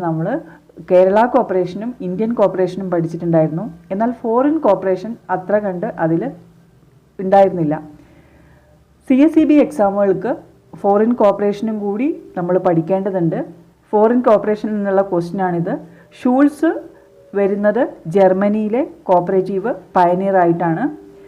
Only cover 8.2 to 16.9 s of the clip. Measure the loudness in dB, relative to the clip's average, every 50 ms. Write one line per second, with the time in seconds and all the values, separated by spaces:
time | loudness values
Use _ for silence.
8.2 | _ _ _ _ _ _ _ _ _ _ _ _ _ _ _ _ _ 0 2 4
9.2 | 4 4 4 2 4 4 6 4 4 2 2 0 0 0 2 0 0 0 0 -2
10.2 | -2 -6 -6 -6 -10 -20 _ _ _ _ -14 -4 0 2 2 2 2 2 2 2
11.2 | 2 2 2 2 0 -2 -2 -2 -4 -6 -6 -4 -4 -4 -4 -2 -2 -2 -4 -6
12.2 | -10 -12 -8 -6 -2 0 0 0 2 2 0 0 0 0 -2 -2 -2 -2 -2 -2
13.2 | -2 -2 -2 -4 -6 -10 -12 -20 -20 _ _ _ _ -2 0 2 2 4 2 2
14.2 | 2 4 2 2 2 0 -4 -4 -4 -6 -4 -4 -2 0 0 0 0 0 -2 -4
15.2 | -4 -4 -4 -4 -2 -2 -2 -2 -4 -4 -6 -8 -10 -14 -20 -20 -20 _ -14 -4
16.2 | -2 0 2 4 4 2 2 0 -2 -2 -2 -2 -8 -16